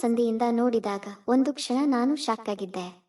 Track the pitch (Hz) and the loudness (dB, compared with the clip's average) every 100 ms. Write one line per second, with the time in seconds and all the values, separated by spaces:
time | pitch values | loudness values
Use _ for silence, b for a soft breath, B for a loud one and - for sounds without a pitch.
0 | 233 233 233 220 240 233 247 226 208 202 | 0 2 2 2 2 2 2 0 -2 -6
1 | 202 202 - 254 269 - - 247 294 247 | -8 -10 2 4 2 0 -2 0 2 2
2 | 254 294 - 226 220 202 190 185 180 180 | 2 0 -2 -4 -4 -6 -6 -8 -10 -14